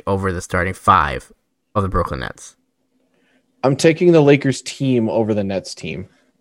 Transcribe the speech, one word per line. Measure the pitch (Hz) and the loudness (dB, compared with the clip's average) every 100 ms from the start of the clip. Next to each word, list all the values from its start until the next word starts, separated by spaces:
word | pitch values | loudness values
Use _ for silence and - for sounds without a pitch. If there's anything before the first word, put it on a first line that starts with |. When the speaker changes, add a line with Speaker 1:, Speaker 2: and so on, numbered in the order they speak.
| - | -4
Speaker 1:
over | 98 95 | -2 -2
the | 87 | -6
starting | - 90 87 | -4 -4 -4
five | 92 - 95 73 65 - _ _ _ _ | -2 2 2 2 -4 -12 _ _ _ _
of | 107 | -4
the | 98 | -2
Brooklyn | 95 85 71 | -2 -4 -6
Nets. | 58 - - _ _ _ _ _ _ _ _ _ _ _ | -10 -12 -20 _ _ _ _ _ _ _ _ _ _ _
Speaker 2:
I'm | 127 139 | -2 2
taking | 165 160 180 | 2 4 4
the | 165 | 6
Lakers | 143 143 139 127 | 6 4 2 -4
team | - - 135 127 110 | -8 -6 -2 0 0
over | 95 110 | 0 -2
the | 104 | -2
Nets | 98 95 87 | -4 -6 -8
team. | - 85 80 101 _ _ _ | -12 -10 -10 -12 _ _ _